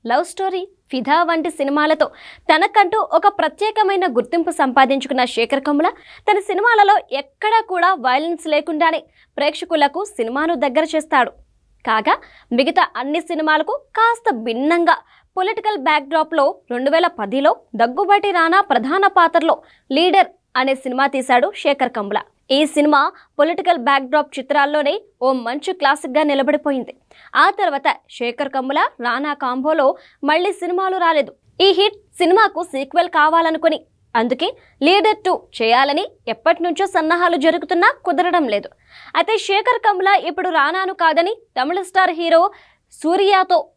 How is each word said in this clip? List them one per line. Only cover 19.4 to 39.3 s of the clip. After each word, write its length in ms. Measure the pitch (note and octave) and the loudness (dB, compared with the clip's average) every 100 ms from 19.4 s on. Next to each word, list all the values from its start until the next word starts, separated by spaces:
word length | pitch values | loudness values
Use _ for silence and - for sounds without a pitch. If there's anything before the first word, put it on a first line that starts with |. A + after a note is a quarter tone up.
| D#4+ - _ _ _ C#4 | 0 -2 _ _ _ 0
లీడర్ 320 | F4+ F#4+ F4+ _ _ B3+ | 2 2 2 _ _ -4
అనే 140 | C4 C4 | -2 -2
సినిమా 220 | C4 B3 C#4 C4+ | -4 -2 0 0
తీశాడు 320 | B3+ B3 D#4+ - | 2 2 2 -2
శేఖర్ 300 | D4 C#4 B3+ A3+ | -2 0 -2 -4
కమ్ముల. 220 | G3+ G#3 - _ _ | -4 -6 -6 _ _
ఈ 20 | C4+ D4+ | 0 2
సినిమా 260 | D4+ D4 D4 D#4 - _ - | 2 2 4 2 -4 _ -2
పొలిటికల్ 400 | D4+ F4 F4 E4+ | 0 0 -2 0
బ్యాక్‌డ్రాప్ 480 | A#3+ C#4 B3+ D4+ D4 - | 0 0 0 -2 -2 -10
చిత్రాల్లోనే 560 | C4 D4 C#4+ D4+ C#4 G4+ - _ | -2 0 0 0 -2 -4 -10 _
ఓ 20 | B3+ C4 | -2 -2
మంచి 260 | A#3 C#4+ E4 F#4 | -4 -8 -8 -2
క్లాసిక్‌గా 440 | C#4 D4 C#4 B3+ D4+ | 0 0 -2 0 0
నిలబడిపోయింది. 640 | C#4 C4+ D4 D4 C4 - - _ _ - - | 0 0 -2 -2 -6 -8 -16 _ _ -4 2
ఆ 20 | E4+ G4+ | 2 2
తర్వాత 280 | F#4 C#4 C#4 - _ - | -2 0 -2 -4 _ -8
శేఖర్ 340 | A#3+ A#3+ C4+ | -8 -6 -6
కమ్ముల 240 | C4+ C4 D4 A4+ - | -4 -2 -2 -2 -4
రానా 280 | A#3+ A#3+ D4 C#4+ | -6 -4 -4 -4
కాంబోలో 440 | C4 B3+ C#4+ D#4 C4+ - - _ C#4 | -6 -4 -2 2 0 0 -14 _ 0
మళ్ళీ 220 | D#4 F#4 - | 0 0 -4
సినిమాలు 360 | F4 F4+ F#4+ F#4 | -4 -4 -2 -2
రాలేదు. 260 | E4 D#4 A#3+ _ _ - | 0 0 -2 _ _ 0
ఈ 40 | C4+ F4 | 2 4
హిట్ 180 | G#4 G#4 _ - | 0 -2 _ -2
సినిమాకు 440 | F4+ F#4+ G#4 E4+ F4 | 2 4 2 0 -6
సీక్వెల్ 380 | C4+ C4+ E4+ F4 E4 | -8 -2 -2 0 2
కావాలనుకుని, 600 | D4+ E4 E4 D#4+ D#4+ D#4 _ _ _ A#3 | 2 2 0 0 -2 -2 _ _ _ -2
అందుకే 280 | A#3 C4 F#4 B4+ _ _ C#4+ | -2 -2 -4 -6 _ _ 2
లీడర్ 320 | G4+ A4 G#4+ | 4 2 0
టూ 100 | F#4 E4+ _ - | -2 -4 _ -4
చేయాలని 460 | A3+ A#3+ C#4 D4 G4+ _ - | 2 2 2 -2 -6 _ -10
ఎప్పటినుంచో 520 | A3 D#4+ E4 F4 E4+ G4 | -2 0 0 -2 -2 -2
సన్నాహాలు 440 | F#4+ D#4 E4+ F4 E4 D#4+ | 0 0 0 0 2 0
జరుగుతున్నా 440 | E4+ F4 E4+ G#4 C#5 - | 0 -2 2 2 0 -4
కుదరడం 400 | D#4 F4+ F4 C4 | -2 0 0 0
లేదు. 160 | G3+ - _ _ - - - | -4 -6 _ _ -20 -6 -4
అయితే 180 | E4+ | -2